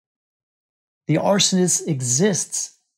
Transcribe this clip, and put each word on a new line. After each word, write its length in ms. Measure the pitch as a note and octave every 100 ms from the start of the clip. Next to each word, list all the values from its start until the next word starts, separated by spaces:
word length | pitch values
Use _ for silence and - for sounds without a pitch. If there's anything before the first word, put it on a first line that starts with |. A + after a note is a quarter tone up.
| _ _ _ _ _ _ _ _ _ _ -
The 100 | D#3
arsonist 720 | F3 G3+ - F#3 F3+ - -
exists 920 | C#3 B2 C3 G#3 F#3 - - - - _